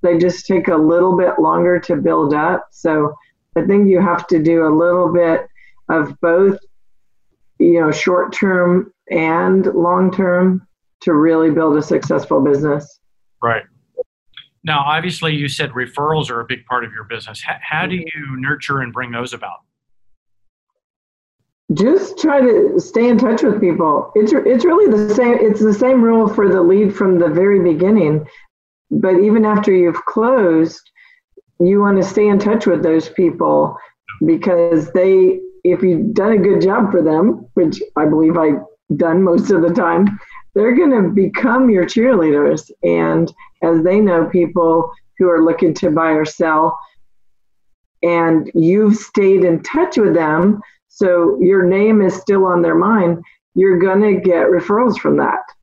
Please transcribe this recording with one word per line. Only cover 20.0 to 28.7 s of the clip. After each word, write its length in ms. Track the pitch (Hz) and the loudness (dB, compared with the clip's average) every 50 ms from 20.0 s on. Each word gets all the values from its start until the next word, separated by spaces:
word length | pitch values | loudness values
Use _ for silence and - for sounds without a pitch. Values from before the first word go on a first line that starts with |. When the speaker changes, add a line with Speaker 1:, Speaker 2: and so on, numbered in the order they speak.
| _ _ _ _ _ _ _ _ _ _ _ _ _ _ _ _ _ _ _ _ _ _ _ _ _ _ _ _ _ _ _ _ _ _ 160 | _ _ _ _ _ _ _ _ _ _ _ _ _ _ _ _ _ _ _ _ _ _ _ _ _ _ _ _ _ _ _ _ _ _ -4
Speaker 1:
Just 460 | 147 190 247 320 392 - - - - | 0 0 2 2 0 0 -4 -10 -4
try 240 | - 311 285 277 262 | -2 0 2 2 2
to 360 | 247 220 - - - - 190 | 4 2 2 2 0 0 -2
stay 300 | - - - 220 233 247 | -4 -2 -2 0 2 2
in 80 | 240 | 2
touch 260 | 208 247 240 233 226 - | 2 2 0 0 0 0
with 160 | 247 202 214 | 0 0 0
people. 540 | - 180 160 - 175 156 147 - - - - | 0 -2 0 0 0 0 0 -2 -4 -2 -2
It's, 180 | 214 214 214 330 | 0 0 2 0
it's 320 | 262 - - 254 247 233 | 0 2 0 0 2 2
really 240 | 359 320 359 427 392 | 2 2 4 4 4
the 240 | 220 208 208 208 208 | 2 0 0 0 0
same. 240 | 262 247 240 233 220 | 0 2 0 2 2
It's 220 | 214 220 202 - 214 | 2 0 0 2 0
the 100 | 214 202 | 0 0
same 300 | 202 247 247 262 254 226 | 0 0 2 2 2 2
rule 260 | 226 226 226 220 202 | 2 2 2 2 0
for 180 | 214 - 208 | 0 0 0
the 140 | 196 180 190 | 2 2 2
lead 340 | 175 175 190 202 214 196 202 | 2 4 4 4 2 0 0
from 240 | - 208 190 185 170 | -2 0 0 2 2
the 100 | 170 170 | 2 0
very 320 | 151 170 185 202 202 196 175 | 0 0 2 2 2 2 2
beginning. 640 | 175 160 151 175 190 214 220 175 151 151 151 151 - - - - _ _ _ _ _ | 0 0 0 0 2 2 2 2 2 0 -2 -4 -8 -18 -20 -20 _ _ _ _ _